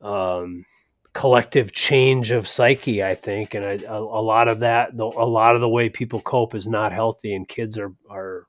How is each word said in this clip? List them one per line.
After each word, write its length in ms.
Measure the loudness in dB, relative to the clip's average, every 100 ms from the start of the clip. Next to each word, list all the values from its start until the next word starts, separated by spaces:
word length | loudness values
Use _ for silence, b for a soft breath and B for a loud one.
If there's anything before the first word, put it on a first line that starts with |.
um, 640 | -6 -2 -2 -2 -6 -12 -16 _ _ _ _
collective 580 | -2 4 4 4 0 0
change 580 | -2 2 4 4 2 0
of 180 | -2 -2
psyche, 540 | 2 4 2 0 -2
I 120 | -2 -4
think. 400 | -4 -6 -6 -6
And 100 | -6
I, 140 | -6 -6
a, 100 | -8
a 240 | -6 -2
lot 280 | 2 4 4
of 100 | 2
that, 360 | 2 2 0 -2
the, 100 | -4
a 200 | 0 0
lot 300 | 4 6 6
of 60 |
the 80 | 2
way 200 | 2 0
people 300 | -4 -6 -6
cope 340 | -2 -2 -2
is 140 | -4 -4
not 240 | -2 -2
healthy, 420 | 0 -2 -2 -6
and 140 | -6 -8
kids 320 | -10 -8 -8
are, 140 | -10 -12 -18
are 360 | -14 -12 -12